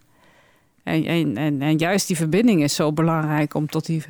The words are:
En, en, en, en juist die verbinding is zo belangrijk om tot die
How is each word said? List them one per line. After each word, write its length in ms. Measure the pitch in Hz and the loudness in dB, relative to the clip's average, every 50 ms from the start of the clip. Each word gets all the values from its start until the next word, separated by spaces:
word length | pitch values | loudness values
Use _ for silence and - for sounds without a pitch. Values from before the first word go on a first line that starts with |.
| _ _ _ _ _ _ _ _ _ _ _ _ _ _ _ _ - | _ _ _ _ _ _ _ _ _ _ _ _ _ _ _ _ -6
En, 220 | 165 165 160 - | -2 -2 0 0
en, 320 | - 165 170 165 147 101 | 0 0 0 0 -2 -2
en, 240 | 110 147 151 147 131 | -2 -2 -2 -2 -2
en 160 | 139 156 156 | 0 0 0
juist 300 | 156 160 170 202 196 - | 2 2 0 0 0 0
die 80 | - 185 | -2 -2
verbinding 480 | 156 165 156 151 196 240 247 208 160 147 | -2 -2 0 2 2 4 4 4 4 2
is 120 | 147 - | 2 0
zo 180 | - 160 151 151 | 0 0 0 0
belangrijk 600 | 156 165 165 165 160 156 151 151 151 151 147 - | 2 2 2 2 0 0 0 0 0 0 0 -2
om 140 | 147 151 | -2 -4
tot 180 | 151 - 160 - | -2 -4 -4 -4
die 180 | - 165 160 147 | -4 -4 -4 -6